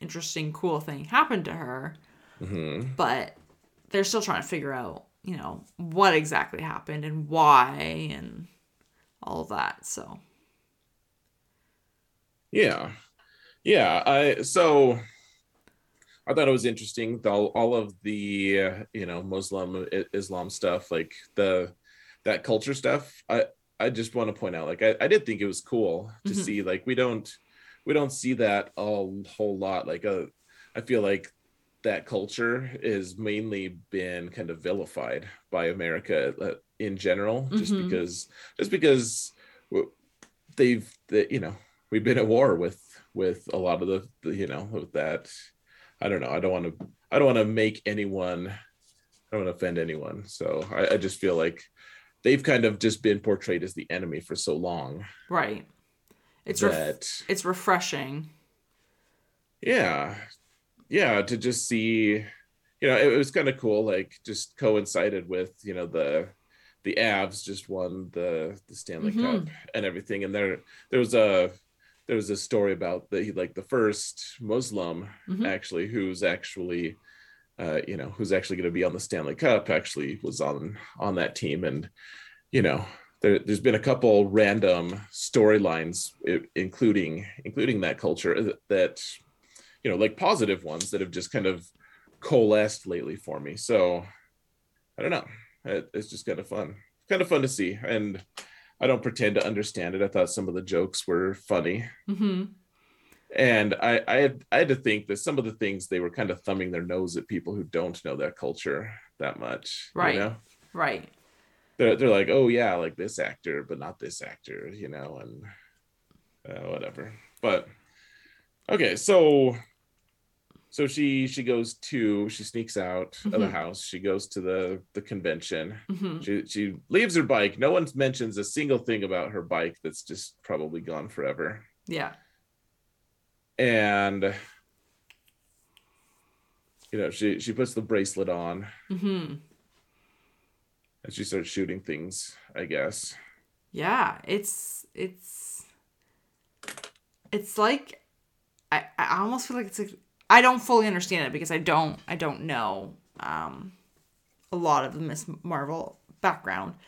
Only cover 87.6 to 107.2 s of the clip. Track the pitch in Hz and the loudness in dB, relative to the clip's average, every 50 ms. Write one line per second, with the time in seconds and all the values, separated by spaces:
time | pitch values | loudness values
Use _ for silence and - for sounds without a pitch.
87.6 | 110 131 120 104 92 80 67 - - 90 80 - - 87 82 - 113 101 - - | 0 0 2 0 0 0 -2 0 0 -2 -2 0 0 0 2 2 0 -2 -2 -6
88.6 | _ _ 101 95 90 87 - - - - - - _ _ _ _ _ _ _ - | _ _ 2 4 4 2 0 -6 -12 -14 -14 -16 _ _ _ _ _ _ _ -20
89.6 | - - - _ _ 117 92 90 107 110 - - 175 190 214 160 113 101 98 90 | -20 -20 -20 _ _ -2 2 2 2 2 2 2 2 2 4 4 4 2 2 0
90.6 | 87 80 78 82 82 - - 98 95 90 82 87 82 - - 120 98 95 92 85 | -2 -8 -6 -6 -6 -4 -2 -4 -4 -4 -4 -8 -8 -4 -4 0 0 0 0 -2
91.6 | 82 - _ _ _ _ _ _ _ _ _ _ - - 156 127 113 104 107 107 | -6 -16 _ _ _ _ _ _ _ _ _ _ -4 2 4 6 6 8 6 6
92.6 | 107 107 - - - 98 90 85 58 69 78 - - - 76 73 71 71 80 110 | 4 2 0 -6 -8 -6 -6 -6 -4 -6 -10 -10 -10 -10 -10 -10 -10 -10 -12 -10
93.6 | - - 120 104 92 90 90 87 90 98 - - _ _ _ _ _ _ _ _ | -4 2 4 4 4 4 2 0 -4 -10 -18 -20 _ _ _ _ _ _ _ _
94.6 | _ _ _ _ _ _ _ - - 156 175 139 - - 107 - - _ _ _ | _ _ _ _ _ _ _ -6 -4 -2 -2 -2 -4 -8 -16 -20 -20 _ _ _
95.6 | _ - 98 90 - - - 107 107 - - 87 - - 92 82 98 - 101 101 | _ -4 -4 -4 -4 -6 -8 -10 -10 -8 -12 -12 -8 -6 -6 -6 -6 -8 -8 -8
96.6 | 95 76 98 101 - _ _ _ _ _ 202 185 180 175 180 147 135 131 131 - | -8 -8 -10 -16 -20 _ _ _ _ _ 0 0 2 2 4 2 2 2 0 0
97.6 | 98 90 90 104 110 - 117 110 107 104 95 95 - _ _ - - - - - | -2 -2 -2 -4 -4 -2 -2 0 0 -2 -6 -8 -12 _ _ -20 -20 -20 -20 -20
98.6 | - _ _ _ - 127 131 117 - 123 107 - 123 104 104 101 - 101 110 101 | -20 _ _ _ 2 2 2 2 0 -4 -2 0 0 2 2 2 2 2 0 -2
99.6 | 104 - - 104 87 87 92 95 101 98 - 101 90 87 - - 98 92 85 92 | -4 -4 -4 -6 -4 -4 0 0 0 0 2 2 2 2 0 -4 -4 -4 -4 -6
100.6 | 92 90 92 85 90 95 - - - - 87 85 92 95 98 - - - 104 90 | -4 0 0 0 0 0 -2 -6 -2 0 0 2 2 0 -2 -4 -4 0 0 2
101.6 | 80 85 90 110 117 120 - - _ - 202 180 214 202 190 180 190 202 - - | 2 0 -2 -2 -6 -8 -12 -14 _ -6 -2 0 0 0 0 -2 -4 -6 -10 -18
102.6 | _ _ _ _ _ _ _ _ _ _ _ _ _ _ - - 131 127 117 107 | _ _ _ _ _ _ _ _ _ _ _ _ _ _ 0 4 4 6 6 4
103.6 | 104 104 95 - - 117 117 113 - - 107 131 143 135 135 - - _ - 131 | 4 2 0 2 2 2 2 2 2 2 4 4 4 4 2 0 -6 _ 2 2
104.6 | 175 143 135 131 - 120 107 104 104 - 101 98 - 170 151 135 117 110 110 - | 4 4 2 0 2 0 0 0 0 -4 -6 -4 -2 -2 -2 -2 -2 -4 -4 -2
105.6 | 113 101 98 95 90 - 95 90 90 87 87 - 113 98 90 - _ - 98 95 | -4 -4 -4 -4 -6 -4 -2 -2 -2 -2 -4 -4 -4 -4 -4 -6 _ -4 -4 -2
106.6 | 92 90 90 85 87 87 90 92 92 87 85 87 | -2 -4 -4 -6 -4 -4 -2 -2 -2 -2 -4 -6